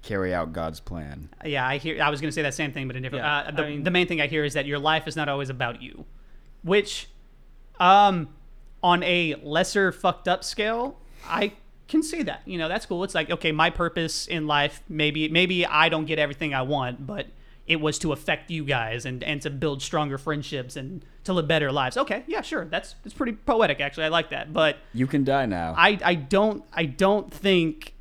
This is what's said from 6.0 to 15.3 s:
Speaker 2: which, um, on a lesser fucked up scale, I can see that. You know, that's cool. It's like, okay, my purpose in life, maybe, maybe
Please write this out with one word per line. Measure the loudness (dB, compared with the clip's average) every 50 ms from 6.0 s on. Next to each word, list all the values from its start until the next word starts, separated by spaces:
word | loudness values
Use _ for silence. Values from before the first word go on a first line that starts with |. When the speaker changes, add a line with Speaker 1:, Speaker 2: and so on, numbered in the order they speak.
| -18 -18 -18 -20 -20 -20 -20 -20 -20 -20 -20 -12
Speaker 2:
which, | -2 2 2 2 2 0 -6 -10 -12 -14 -18 -20 -20 -20 -20 -20 -20 -20 -20 -20 -20 -20 -2 4
um, | 8 8 10 10 10 8 6 2 -2 -6 -10 -20 -20 -20 -20 -20 -20 -20 -10 0
on | 4 4 4 4
a | 4 2 2 2 2 0 -2 -4
lesser | -6 0 2 2 2 2 2 2 2 2
fucked | 0 2 0 0 0 0 0 0
up | 0 0 -2
scale, | -8 -4 -2 -2 -2 0 -2 -4 -6 -6 -12 -20 -20 -20 -20 -8
I | -4 -2 -2 -2 -2 -4 -10 -20 -20 -20 -20 -14
can | 0 0 0
see | 0 0 -4 -4
that. | -4 -4 -6 -8 -10
You | -8 -6
know, | -4 -4 -2
that's | -2 -4 -4
cool. | -4 -4 -4 -4
It's | -2 0
like, | -2 0 0
okay, | -2 0 0 0
my | 2 4 2 2
purpose | 2 0 -2 -2 0 -2 -4 -2 -4 -6 -6
in | -4 -4 -4 -2
life, | 0 2 2 2 0 -2 -8 -16 -10
maybe, | -2 0 0 0 2 0 -2
maybe | 2